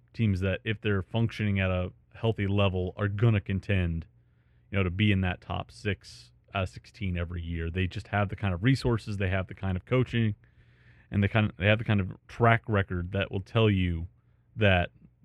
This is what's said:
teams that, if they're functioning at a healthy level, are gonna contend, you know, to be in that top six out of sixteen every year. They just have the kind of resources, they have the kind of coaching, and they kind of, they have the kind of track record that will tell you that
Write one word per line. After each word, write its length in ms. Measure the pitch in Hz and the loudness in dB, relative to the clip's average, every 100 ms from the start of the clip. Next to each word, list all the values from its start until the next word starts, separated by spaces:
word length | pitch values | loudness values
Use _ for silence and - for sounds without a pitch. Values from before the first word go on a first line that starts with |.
| _ | _
teams 260 | - 110 92 | 0 0 2
that, 220 | 95 92 | 0 -2
if 180 | 110 107 | -4 -4
they're 220 | 107 98 | -2 -2
functioning 560 | - 113 113 - 104 98 | -2 -2 -2 0 -2 0
at 100 | 92 | 0
a 220 | 90 90 - _ - | 0 -4 -8 _ -4
healthy 320 | 113 104 98 | -2 0 0
level, 460 | 101 98 92 90 - | 2 2 0 -4 -2
are 100 | 104 | -2
gonna 320 | 101 120 104 | 2 4 2
contend, 680 | - 95 - 98 85 82 - _ _ _ _ _ - | 0 -4 0 0 0 -2 -8 _ _ _ _ _ -6
you 60 | 98 | -2
know, 60 | |
to 60 | 90 | 0
be 220 | 92 107 | 2 2
in 100 | 95 | 4
that 200 | 92 - | 0 -4
top 300 | - 90 - | -6 -8 -8
six 600 | - 104 92 - - - _ _ 98 | -8 -4 -4 -8 -20 -20 _ _ -4
out 80 | |
of 60 | 92 | -4
sixteen 480 | - - - 95 87 | -8 -18 -8 -4 -4
every 240 | 85 87 | -4 -6
year. 260 | 85 82 82 | -6 -6 -4
They 160 | 92 92 | -2 -2
just 220 | 98 - | -4 -4
have 220 | 104 101 | -2 -2
the 60 | - | -2
kind 160 | 101 | -4
of 120 | 85 | 0
resources, 540 | 120 131 123 113 110 98 | 2 2 0 -2 -4 -4
they 120 | 92 | -2
have 160 | 95 92 | -2 -4
the 80 | |
kind 240 | - 95 92 | -6 -4 -4
of 80 | - | -2
coaching, 480 | 127 123 120 110 - _ _ _ _ _ - - | -2 0 0 -2 -4 _ _ _ _ _ -20 -4
and 120 | 101 | 0
they 40 | 101 | 2
kind 240 | 110 107 | 2 0
of, 40 | - | 0
they 100 | 101 | 0
have 100 | 110 | 2
the 80 | 117 | 2
kind 160 | 101 | 0
of 80 | 95 - - | 0 -8 -10
track 360 | - 117 113 - | 2 4 4 2
record 440 | 101 95 90 90 | 0 0 -4 -4
that 200 | 98 - | -4 -4
will 100 | 98 | -6
tell 280 | - 117 110 | -2 2 4
you 380 | 95 90 82 85 _ _ _ _ - | 4 2 -2 -6 _ _ _ _ 2
that 340 | 101 90 - _ - _ | 4 4 0 _ -20 _